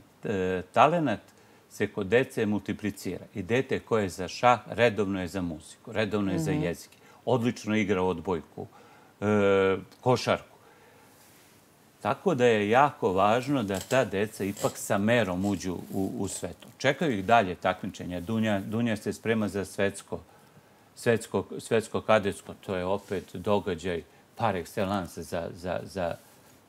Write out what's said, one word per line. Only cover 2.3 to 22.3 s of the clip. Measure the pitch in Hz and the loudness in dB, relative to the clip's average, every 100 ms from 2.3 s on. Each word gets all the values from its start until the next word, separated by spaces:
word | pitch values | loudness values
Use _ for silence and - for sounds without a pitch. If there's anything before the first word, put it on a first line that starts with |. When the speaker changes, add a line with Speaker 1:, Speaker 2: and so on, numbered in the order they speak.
| - 107 | 0 0
Speaker 1:
multiplicira. | 104 - 104 104 - 98 87 - | 0 -2 -4 -4 -6 -8 -8 -10
I | 107 | -10
dete | 87 120 131 98 | -2 0 0 -4
koje | - 110 | 0 0
je | 98 | 0
za | 82 85 | -4 -8
šah, | - 123 117 - | 4 4 4 0
redovno | 104 120 104 98 95 | 2 2 4 -2 -2
je | 87 | -4
za | 95 | -4
muziku, | 87 78 - - - | -4 -6 -14 -20 -8
redovno | 107 104 104 98 | -4 -2 0 0
je | 87 | -2
za | 80 | -2
Speaker 2:
Mhm. | - | -2
Speaker 1:
jezik. | 87 82 - - - - | -2 -6 -12 -20 -20 -10
Odlično | - 120 120 - 107 107 | 0 2 2 -2 -2 0
igra | 98 92 | 2 2
odbojku, | 92 85 90 82 - - - - - - - - | 0 -2 -2 -4 -6 -14 -14 -16 -20 -20 -20 -4
e, | 104 104 98 98 95 95 - - | 0 4 4 6 4 2 -4 -4
košarku. | 127 120 120 90 - - - - - - - - - - - - _ _ _ _ | 0 2 2 0 -2 -20 -20 -20 -20 -20 -20 -20 -20 -20 -20 -20 _ _ _ _
Tako | 107 139 196 | -4 0 0
da | 135 123 | 4 4
je | 107 104 | 4 4
jako | 120 147 - 113 | 4 4 2 0
važno | 92 101 120 127 139 | 4 4 2 0 -2
da | 101 95 | 0 -4
ta | - 127 | 0 0
deca | 107 95 107 - | 2 -2 -4 -4
ipak | 101 101 131 | -6 -2 -4
sa | - - 104 | -4 -4 0
merom | 107 120 101 90 | 2 2 2 0
uđu | 101 92 90 87 - | 0 -2 -4 -6 -6
u, | 98 95 120 | -4 -4 -4
u | 98 | -6
sve | - 87 | -6 -10
to. | - - - | -12 -20 -2
Čekaju | 131 147 160 101 | 0 0 -2 -2
ih | |
dalje | 95 117 92 | 4 4 4
takmičenja. | 85 92 92 101 - 87 87 | -2 -2 -2 -6 -10 -8 -8
Dunja, | 87 113 110 101 | -4 -2 0 0
Dunja | 90 110 120 104 | -2 -2 -2 -2
se | 104 | -4
sprema | 92 107 113 104 | -6 -2 0 0
za | 98 | -4
svetsko, | 92 - 98 - - - - - - - - _ - - | -6 -2 -2 -2 -12 -12 -12 -20 -20 -20 -20 _ -20 -4
svetsko, | 123 110 - 101 - - | 0 0 0 -4 -4 -10
svetsko | - 113 107 - | -2 -2 0 -6
kadetsko. | - 110 98 | 4 4 4